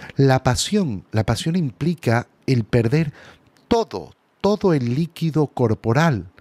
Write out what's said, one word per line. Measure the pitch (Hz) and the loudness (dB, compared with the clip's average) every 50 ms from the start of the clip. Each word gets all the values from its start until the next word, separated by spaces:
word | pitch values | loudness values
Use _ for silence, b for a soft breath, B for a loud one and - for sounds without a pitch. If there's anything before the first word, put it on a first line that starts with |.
| B B B | B B B
La | - 139 135 131 131 - | 0 2 4 4 2 2
pasión, | 135 123 - - - 196 208 196 147 107 90 - _ | 0 0 0 -2 -2 0 0 0 0 -4 -6 -10 _
la | - 117 107 | -2 -2 0
pasión | - 117 - - 170 165 | 0 -2 -2 -2 -2 -2
implica | 185 170 135 - - 143 165 180 - - 127 113 117 120 - _ _ _ | -2 -2 -4 -4 -4 -4 -4 -4 -2 0 0 0 0 0 -4 _ _ _
el | - 135 120 110 | 0 0 0 0
perder | - - 123 113 117 120 156 165 143 B B B B B B B _ _ _ _ | 0 0 2 2 2 2 0 0 -2 B B B B B B B _ _ _ _
todo, | _ 240 233 220 - - 95 78 113 - _ _ _ _ _ - | _ 0 0 0 -2 -6 -10 -10 -10 -18 _ _ _ _ _ 0
todo | 202 208 202 - 196 165 | 0 0 2 2 2 2
el | 143 123 117 120 | 2 0 -2 -2
líquido | 139 170 165 - - 165 165 135 156 147 | -2 -4 -4 -4 -4 -4 -2 0 0 -2
corporal. | 127 - - 127 113 107 - - 110 113 139 160 170 135 104 87 92 _ b | -2 0 -2 0 0 0 -2 0 0 2 2 2 2 0 -2 -4 -10 _ b